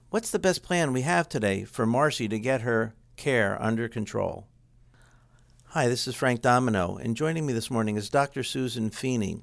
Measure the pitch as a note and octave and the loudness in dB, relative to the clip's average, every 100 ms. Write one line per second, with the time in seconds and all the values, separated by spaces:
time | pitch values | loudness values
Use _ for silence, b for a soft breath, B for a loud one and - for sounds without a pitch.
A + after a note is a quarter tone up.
0 | - A3 A3+ G3+ F#3+ F3 - F3+ D#3 B2+ | -6 -4 -2 0 2 0 0 0 2 2
1 | C3+ F3 D#3+ D3 G#2+ G2 G2+ - A2+ A#2+ | 2 0 0 0 0 0 -4 -2 2 4
2 | D3+ - A2 A2 A#2 C3+ A#2+ A2+ A2+ - | 2 0 -2 -2 0 0 0 0 0 -6
3 | _ - D3 B2+ G2 G2+ A2 A2+ A#2 - | _ -6 0 2 2 0 -2 -2 -4 -6
4 | G#2 A2 F#2+ - - _ _ _ - b | -6 -4 -4 -4 -14 _ _ _ -20 b
5 | b b b b b b - E3 B2+ A#2+ | b b b b b b -6 0 2 0
6 | - A#2+ C3 A#2+ B2+ B2 B2+ G#2 F2+ G2 | -2 -2 0 2 4 4 4 2 0 -2
7 | - A#2 D#3 E3 D3+ A#2 - B2 G#2+ G#2+ | -4 -2 -2 -2 -2 -2 -2 -2 0 -2
8 | G#2 C#3 C#3 - A#2+ C3+ B2+ A#2 A2 - | 0 0 0 -2 -6 -4 -4 -2 -4 -4
9 | C3 B2 G2 G2+ | -2 0 -2 -4